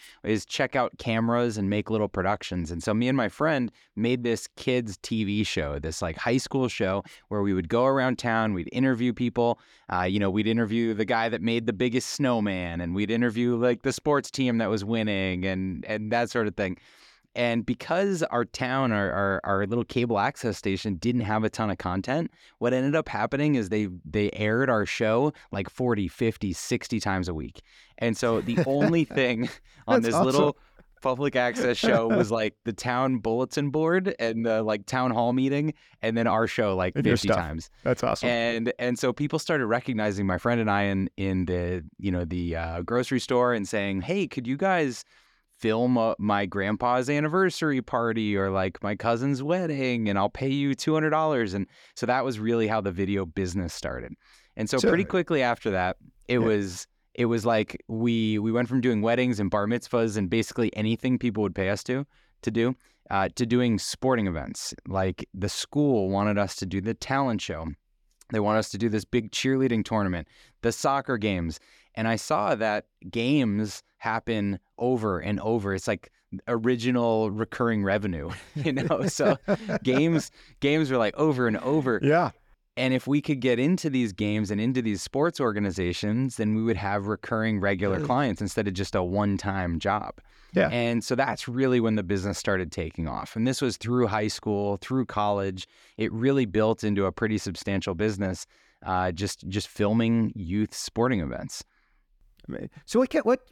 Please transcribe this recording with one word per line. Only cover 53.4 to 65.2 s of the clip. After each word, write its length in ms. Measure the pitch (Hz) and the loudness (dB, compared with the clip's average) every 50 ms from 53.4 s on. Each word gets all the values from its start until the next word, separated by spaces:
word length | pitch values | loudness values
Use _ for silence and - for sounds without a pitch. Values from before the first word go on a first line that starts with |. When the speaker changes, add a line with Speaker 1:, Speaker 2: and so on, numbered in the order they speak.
| 95 90 85 98 90 82 - | -4 -2 -2 -4 -4 -4 -6
Speaker 1:
started. 400 | - - 65 64 62 58 62 - _ _ _ - - _ _ - | -8 -8 -8 -8 -8 -10 -12 -14 _ _ _ -20 -20 _ _ -8
And 140 | - 110 - | -6 -4 -2
so 80 | - 127 | 0 2
Speaker 2:
So 100 | - - | 4 4
Speaker 1:
pretty 160 | 165 175 196 | 4 4 2
quickly 380 | - - 185 165 - 165 139 | 2 0 0 0 2 2 2
after 300 | 127 120 117 - - 113 | 2 2 0 0 0 0
that, 260 | 95 92 90 90 - _ - - _ _ - - | 0 2 0 0 -2 _ -12 -20 _ _ -4 0
it 100 | 123 123 | 2 2
Speaker 2:
Yeah. 60 | 113 | 4
Speaker 1:
was, 420 | 113 107 104 101 95 90 - - _ _ _ _ _ - | 4 2 2 0 -2 -6 -10 -14 _ _ _ _ _ -4
it 120 | - 120 | 0 0
was 200 | 113 117 113 101 | 2 2 2 2
like 320 | 117 117 110 107 - - - - - | 2 2 2 2 0 -4 -16 -10 -8
we, 520 | 113 110 117 120 117 113 110 110 107 104 | -4 0 2 2 2 4 2 2 2 2
we 120 | 104 113 | 2 2
went 160 | 110 120 123 113 | 2 2 0 2
from 140 | 127 131 | 0 2
doing 220 | 117 127 117 104 107 | 2 4 2 2 2
weddings 360 | 117 120 127 127 127 117 101 | 2 2 2 2 2 2 0
and 100 | 101 90 | 0 0
bar 180 | 107 104 101 107 | 2 0 0 2
mitzvahs 500 | 120 117 - - - 117 113 113 101 107 | 0 -2 -2 0 0 2 2 2 0 0
and 120 | 98 87 | 0 2
basically 440 | 113 113 110 - - 117 117 104 - | 2 0 0 0 0 0 0 0 0
anything 440 | 110 107 110 113 - - 127 127 117 | -2 0 0 0 0 0 0 0 2
people 240 | - 120 98 110 104 | 0 0 0 0 0
would 100 | 95 82 | 0 0
pay 160 | 98 95 95 | 0 0 0
us 140 | 101 95 - | -2 -2 -2
to, 240 | - 127 135 143 _ _ _ _ _ _ _ | -4 -4 -4 -4 _ _ _ _ _ _ _
to 100 | - 123 | -6 -2
do, 240 | 107 117 117 123 131 _ _ _ _ _ _ - | 0 2 2 2 0 _ _ _ _ _ _ -4
uh, 180 | 98 98 98 - - | -2 0 0 0 0
to 100 | - 123 | -2 0
doing 320 | 113 120 123 123 120 110 92 | 2 4 4 4 4 2 2
sporting 480 | - - - - - 131 131 117 104 | 0 -4 -8 -2 0 0 2 2 0
events. 480 | 92 82 78 65 - - - - - - - - - | 0 -2 -4 -6 -8 -10 -10 -10 -10 -12 -12 -10 -6
Like, 420 | 95 95 95 95 90 - | -2 0 0 0 -2 -4